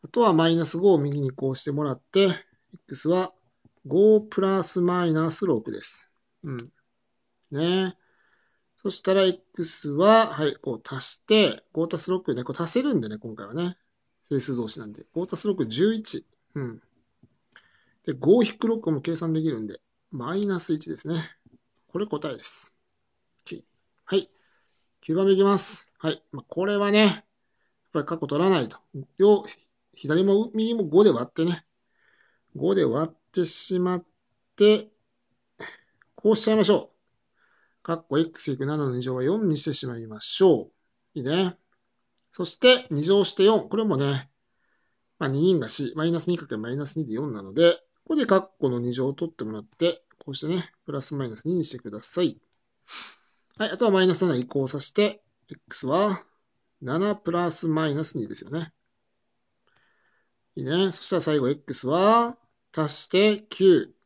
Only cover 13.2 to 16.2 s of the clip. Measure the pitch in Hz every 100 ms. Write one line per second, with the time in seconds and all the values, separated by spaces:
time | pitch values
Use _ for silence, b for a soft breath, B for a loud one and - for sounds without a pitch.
13.2 | 117 110 101 135 175 180 _ _ _ _
14.2 | _ 139 - 123 110 131 107 104 - 160
15.2 | 185 170 214 196 117 117 202 226 220 -